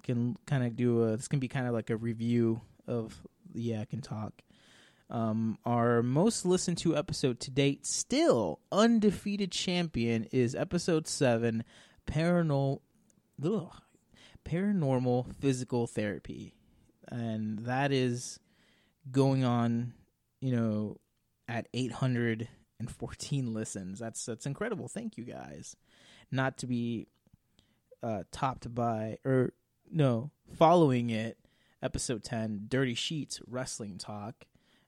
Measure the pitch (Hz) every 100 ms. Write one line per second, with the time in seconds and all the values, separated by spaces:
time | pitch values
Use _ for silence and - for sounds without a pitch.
0 | - 120 120 113 - 139 123 113 120 117
1 | 113 110 - 147 127 139 123 117 110 110
2 | 117 113 117 120 113 113 - - - 120
3 | 110 - - _ - - 117 110 104 113
4 | - 107 107 - - _ _ - - _
5 | - 117 113 110 113 - 120 120 120 120
6 | 120 139 214 - 180 180 - 170 170 147
7 | - 147 135 117 - 131 139 139 - -
8 | - 262 330 123 90 - - 190 233 226
9 | 208 - 208 202 190 - - 175 170 123
10 | 117 117 110 131 120 127 151 175 - 160
11 | 151 - 131 117 117 113 - - - _
12 | - 156 170 175 160 139 139 143 _ _
13 | _ _ _ - 151 214 - - - _
14 | _ - - - - 170 202 196 139 127
15 | 127 123 117 - 139 127 123 123 117 -
16 | 104 87 - - 170 - _ _ _ _
17 | - 120 117 110 107 107 120 127 139 135
18 | 127 120 - - _ _ _ _ _ _
19 | 135 131 135 131 127 120 117 117 120 -
20 | _ _ _ - 135 120 113 107 107 -
21 | _ _ _ _ - 117 - 120 127 -
22 | 131 120 117 110 113 - _ - 113 -
23 | 120 - - 139 120 110 107 104 92 98
24 | 113 - - 110 139 139 220 196 - -
25 | 233 - - - - 71 - - _ _
26 | - - - 131 131 - 127 120 120 113
27 | - _ _ _ _ _ _ _ _ -
28 | 117 104 82 - 135 123 120 120 117 110
29 | 110 - 131 131 123 - _ _ - 156
30 | 135 113 143 - - - 160 175 151 123
31 | 120 110 113 - _ _ _ - 131 135
32 | - 113 - 117 110 101 107 127 135 113
33 | - 160 127 - - 123 127 - 104 90
34 | - 104 104 - - _ _ _